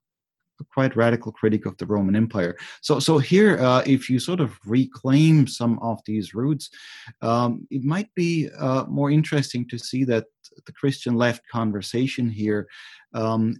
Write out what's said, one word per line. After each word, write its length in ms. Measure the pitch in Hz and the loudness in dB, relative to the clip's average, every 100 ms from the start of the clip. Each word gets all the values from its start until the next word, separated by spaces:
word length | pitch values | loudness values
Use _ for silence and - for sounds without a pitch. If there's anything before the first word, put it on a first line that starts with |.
| _ _ _ _ _ _ | _ _ _ _ _ _
a 40 | - | -8
quite 220 | - 135 110 | -2 0 2
radical 360 | 117 117 110 | 2 2 -4
critic 340 | - 110 107 107 | -2 0 0 -2
of 120 | - | -8
the 80 | 95 | -4
Roman 300 | 104 95 104 | 0 2 2
Empire. 400 | 113 107 87 - - - | 0 0 -4 -6 -16 -10
So, 180 | - 135 | -2 0
so 180 | 143 151 | 2 2
here, 400 | 127 185 214 151 | 4 4 6 4
uh, 240 | 127 127 135 | 4 2 4
if 240 | 131 - | 0 2
you 100 | 127 | -2
sort 200 | - 180 | -2 -2
of 180 | 123 - 101 | -4 -6 -2
reclaim 840 | 127 131 - 131 139 160 156 127 | 0 0 -4 2 4 6 6 4
some 320 | - 120 113 | 0 -2 -2
of 200 | 113 110 - | -4 -6 -6
these 280 | 107 90 | -6 -4
roots, 360 | 98 139 147 - - - - - - | -4 -2 -2 -6 -18 -20 -20 -20 -8
um, 460 | 117 117 120 - - | -2 0 -2 -4 -8
it 140 | 127 | -6
might 300 | 131 180 214 - | -2 -4 -4 -4
be, 340 | 170 165 139 - | -2 -2 -4 -4
uh, 280 | 135 131 - | -2 -2 -2
more 240 | 139 143 | -2 2
interesting 560 | 151 151 147 131 123 120 | 2 2 -2 -2 -6 -8
to 80 | 120 | -10
see 260 | - 127 127 | -8 -4 0
that 200 | 113 113 _ _ _ - | 0 -2 _ _ _ -20
the 80 | |
Christian 420 | - 143 135 120 117 | -4 -4 -2 -2 0
left 260 | 120 117 - | 0 -2 -6
conversation 760 | 117 113 101 90 117 131 - 117 | -4 -2 -4 -4 -2 -2 -2 -4
here, 380 | 104 107 104 101 - - - _ | -2 -2 -2 -6 -16 -20 -20 _
um, 420 | 120 110 113 110 | -4 -2 0 -2